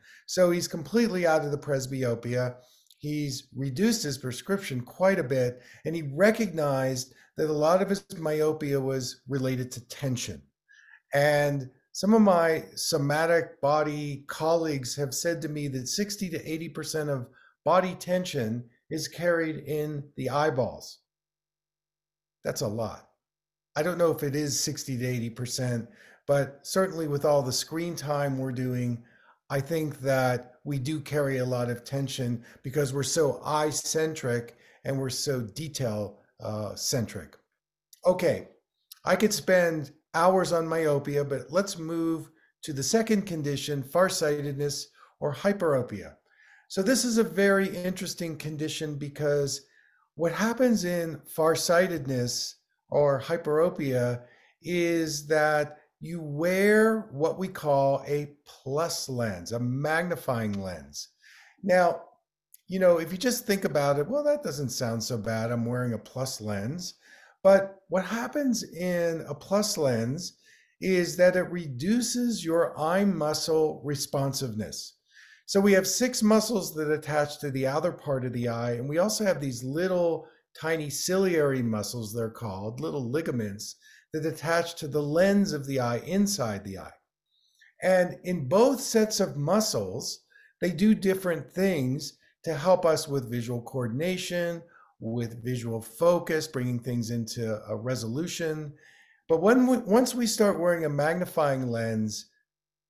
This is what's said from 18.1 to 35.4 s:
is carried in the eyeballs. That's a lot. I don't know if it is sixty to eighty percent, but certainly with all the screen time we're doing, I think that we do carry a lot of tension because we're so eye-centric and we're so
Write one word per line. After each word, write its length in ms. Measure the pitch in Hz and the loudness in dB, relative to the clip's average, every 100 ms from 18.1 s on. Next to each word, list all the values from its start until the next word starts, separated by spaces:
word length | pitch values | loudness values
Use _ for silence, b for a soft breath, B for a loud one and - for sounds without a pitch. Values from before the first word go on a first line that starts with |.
| 180 180 139 110 120 120 b - | -2 -2 -2 -2 -4 -8 b -8
is 180 | 156 - | -6 -6
carried 500 | - 175 165 160 143 151 | -2 0 2 0 -4 -6
in 380 | 151 151 147 143 - | -4 -4 -6 -8 -8
the 140 | 127 | -2
eyeballs. 720 | 143 156 131 101 - - - _ _ _ _ _ _ _ _ _ _ _ _ _ _ | 2 2 2 0 -4 -14 -20 _ _ _ _ _ _ _ _ _ _ _ _ _ _
That's 180 | - - | -8 -6
a 60 | 117 | -4
lot. 420 | 113 104 95 _ _ _ _ _ _ _ 147 | -4 -6 -8 _ _ _ _ _ _ _ -4
I 80 | |
don't 140 | 165 170 | -2 2
know 140 | 165 | 2
if 120 | - | 2
it 120 | 143 147 | -2 -2
is 240 | 147 123 | -2 -2
sixty 380 | 156 135 - 123 | -4 -6 -6 -4
to 80 | 127 | -2
eighty 240 | 123 113 | -2 -4
percent, 600 | 117 120 - 123 117 107 B B B - | -6 -8 -4 -2 -4 -6 B B B 0
but 320 | 143 135 - | 2 0 -6
certainly 440 | - 190 190 160 156 | -2 0 0 0 -2
with 180 | 143 151 | 0 4
all 160 | 143 | 4
the 100 | 127 | 2
screen 440 | 120 - 160 170 160 | -2 -4 -4 -4 -6
time 420 | 143 143 143 131 | -4 -2 -2 -2
we're 140 | 131 | -4
doing, 520 | 123 127 123 120 117 b b b b - | -4 -2 -2 -2 -4 b b b b -6
I 100 | 139 | -4
think 400 | 139 165 151 127 | -2 -2 -4 -4
that 520 | 135 131 127 123 - - | 0 2 2 0 -6 -12
we 160 | 147 143 | -6 -4
do 200 | 127 151 | -4 -6
carry 380 | - 147 139 131 | -4 -2 0 -2
a 80 | 127 | -2
lot 240 | 123 120 | -2 -2
of 140 | 117 | -4
tension 600 | - 135 135 135 120 117 B B | -6 -4 -4 -4 -4 -4 B B
because 300 | 135 143 135 | -6 -2 -2
we're 100 | 139 | -2
so 360 | - 170 160 - | -2 2 2 0
eye-centric 1120 | 135 151 151 143 - 160 160 151 131 120 120 b b b | -2 0 0 -2 -4 -2 -2 -2 -2 -2 -4 b b b
and 160 | 131 135 | -6 -4
we're 100 | 131 | -4
so 320 | 127 147 127 | -4 -4 -4